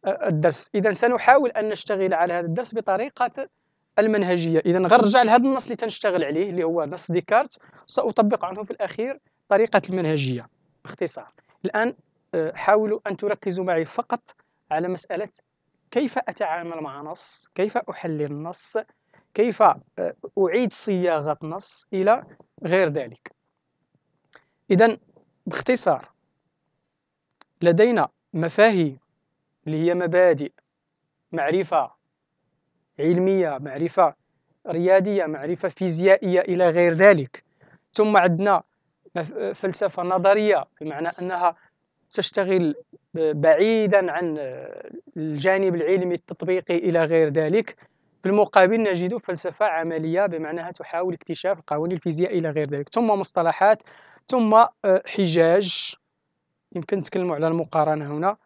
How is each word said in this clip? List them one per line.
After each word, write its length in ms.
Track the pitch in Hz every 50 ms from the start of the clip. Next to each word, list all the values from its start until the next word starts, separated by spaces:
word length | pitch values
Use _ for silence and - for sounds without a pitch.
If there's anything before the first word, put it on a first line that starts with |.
| -
آه، 220 | 190 196 - 202 208
الدرس. 420 | 165 151 151 175 151 - - - -
إذن 160 | 208 190 220
سنحاول 580 | 196 - - 240 247 220 - - 254 277 285 247
أن 200 | 233 240 214 214
نشتغل 440 | 208 185 - - 214 190 190 190 180
على 200 | 160 170 175 175
هذا 120 | 175 175
الدرس 300 | 170 165 202 247 - 220
بطريقة 760 | 226 214 - 190 190 233 285 _ - 247 240 _ - 269 - _ _ _ _ _ _ _ _ _ -
المنهجية. 600 | 214 220 214 208 190 180 180 175 165 165 165 160
إذن 260 | - - 170 185 185
غنرجع 360 | 175 208 247 226 208 208 262
لهذا 220 | 247 214 220 247 247
النص 200 | 269 269 262 247
اللي 120 | - 240
تنشتغل 480 | - 233 226 - - - 208 180 180 156
عليه، 260 | 139 147 160 190 202
اللي 140 | 175 180 165
هو 220 | 165 170 170 156
نص 260 | 143 160 180 - -
ديكارت، 480 | 165 175 170 - 202 233 285 - - - _ _ _ - _
سأطبق 600 | - - - - 233 208 - 220 208 233 214 -
عنه 180 | 180 190 208 214
في 80 | 190
الأخير 480 | - - 208 185 - - 220 262 277 - _ _ _ _ _ _
طريقة 320 | 202 202 226 220 - 202 180 -
المنهجية 600 | 185 185 170 156 156 151 135 127 127 120 117 - _ _ _ _ _ _ _
باختصار. 500 | - - _ 180 165 - - 110 - _ _ _ _ _ _ -
الآن، 300 | 185 - 214 226 240 - _ _ _ _ _ _ _ -
آه، 180 | 165 160 160 -
حاولوا 440 | - - - 208 214 214 208 214 220 _ 208
أن 100 | 196 -
تركزوا 480 | - 202 - - - 202 180 185 185
معي 200 | 185 175 165 165
فقط 500 | 156 - - 240 _ - - _ - _ _ _ _ _ _ _ _
على 160 | 156 156 170 180
مسألة 420 | 185 170 - _ 190 170 214 202 _ _ _ _ _ _ _ _ _ _ _ _
كيف 260 | - 240 285 247 - -
أتعامل 640 | - - 170 - 214 170 156 175 170 170 170 165
مع 200 | 156 139 135 143
نص، 480 | 147 151 170 175 - - - - _ _ _
كيف 220 | - 190 208 - 240
أحلل 440 | - - - - - 170 156 151
النص، 560 | 147 143 147 143 156 165 180 - - - - 214 220 _ _ _ _ _ _ _ _ _ _
كيف، 280 | - 208 247 196 -
آه، 200 | 220 185 139 - _ _ _ - - 170 - _ - 165 _ -
أعيد 340 | 196 175 170 226 254 202 -
صياغة 640 | - - 220 202 185 180 175 165 156 143 151 147 - -
نص 440 | 156 160 190 - - - - - _ -
إلى 300 | 190 190 202 226 254 - - - _ - _ _ - -
غير 240 | 160 170 190 190 160
ذلك. 440 | 143 151 131 117 117 _ _ - _ _ _ _ _ _ _ _ _ _ _ _ _ _ _ _ _ _ _ _ _ - _ _ _ _ _ _
إذن 260 | 202 175 220 233 220 - _ _ _ _ _ _ _ _ _
باختصار 640 | - - - - - 254 240 - 190 151 127 - _ _ _ _ _ _ _ _ _ _ _ _ _ _ _ _ _ _ _ _ _ _ _ _ _ _ _ - _ _ _
لدينا 480 | 170 170 170 170 214 240 240 196 147 - _ _ _ _ -
مفاهيم 680 | 160 160 165 - - 208 226 220 185 165 147 135 135 _ _ _ _ _ _ _ _ _ _ _ _ _ 156
اللي 100 | 156 156
هي 160 | 160 170 175
مبادئ، 580 | 180 175 170 165 180 180 180 165 139 143 - _ _ _ _ _ _ _ _ _ _ _ _ _ _ _ _
معرفة 600 | - 165 143 147 160 185 190 151 170 156 131 113 _ _ _ _ _ _ _ _ _ _ _ _ _ _ _ _ _ _ _ _ _ -
علمية، 580 | 143 160 175 175 185 190 196 190 180 160 143 131
معرفة 520 | 143 147 - 143 165 165 - - 180 151 - _ _ _ _ _ _ _ _ _ _ -
رياضية، 580 | 170 165 170 180 190 196 190 - 202 196 175
معرفة 440 | 156 156 139 135 156 175 170 - 185
فيزيائية 720 | - - 190 185 165 160 180 190 190 - - 185 180 180
إلى 300 | 180 - 180 175 180 175
غير 240 | 160 175 175 175 165
ذلك. 500 | 160 190 208 202 156 135 123 - - _ _ _ _ _ _ _ _ _ _ _
ثم 240 | - 214 214 208 196
عندنا 460 | 175 185 170 165 196 208 196 165 - _ _ _ _ _ _ _ _ - _
مف-، 180 | 175 165 151 -
فلسفة 720 | - 185 196 196 - - 190 175 - 208 190 - - 175
نظرية، 600 | 180 185 190 175 190 202 214 214 214 196 156 135 _ _ _
بمعنى 260 | 151 156 151 143 160 170
أنها 480 | - - 180 180 185 175 175 175 165 _ _ _ _ _ _ _ _ _ _ _
تشتغل 640 | - - 190 - - - 196 180 190 185 175 156 147 - - _ - - _ _ _
ب-، 280 | 165 160 156 151 147
بعيدًا 720 | 143 160 156 151 190 220 226 220 214 196 175 202 185 175
عن، 240 | 147 165 180 170 156 151
آه، 520 | 143 131 127 135 135 - 50 50 50 - - 339 _ - _ 170
الجانب 580 | 156 156 151 147 139 185 190 190 196 190 175
العلمي 400 | 170 156 151 190 196 180 180 175
التطبيقي 600 | 170 _ - 185 _ - 165 185 185 - - 175
إلى 280 | 170 - 185 170 170 165
غير 260 | 151 165 165 160 151
ذلك. 600 | 139 160 156 151 175 220 220 - - _ - _ _ _ _ _ _ _ _
بالمقابل 600 | 185 196 208 208 196 - 202 185 185 220 226 220
نجد 340 | 202 190 170 175 185 226 226
فلسفة 480 | - - 180 160 - 185 151 _ 208
عملية، 600 | 208 165 165 165 165 165 160 156 160 165 180 202
بمعنى 340 | 202 170 160 156 151 160 170
أنها 120 | 165 175
تحاول 420 | 180 _ 160 - - 165 180 185 180
اكتشاف 480 | 160 - - 165 - - 180 196 170 - -
قوانين 300 | 151 147 160 175 185 165
الفيزياء 400 | _ 180 160 151 175 180 214 180
إلى 120 | 165 160
غير 200 | 143 156 151 139
ذلك. 200 | 143 139 143 -
ثم 180 | - 233 233 220
مصطلحات، 760 | 208 196 196 - _ 185 170 165 160 - 190 202 220 202 _ - - - - _ _ _ _ -
ثم، 260 | - 254 226 214 214
آه، 180 | 220 233 233 _ _ - 202 185 190 -
حجاج، 920 | - - - 196 170 160 170 165 165 170 196 208 180 - - - - - _ _ _ _ _ _ _ _ _ _ _ _ _ _ _ -
يمكن 220 | 175 160 - 208 196
نتكلموا 380 | 165 - - 190 185 180 160
على 120 | 143 156 165
المقارنة 720 | 165 170 160 - - 165 151 156 156 151 151 143 147 151
هنا. 200 | 165 196 208 _ _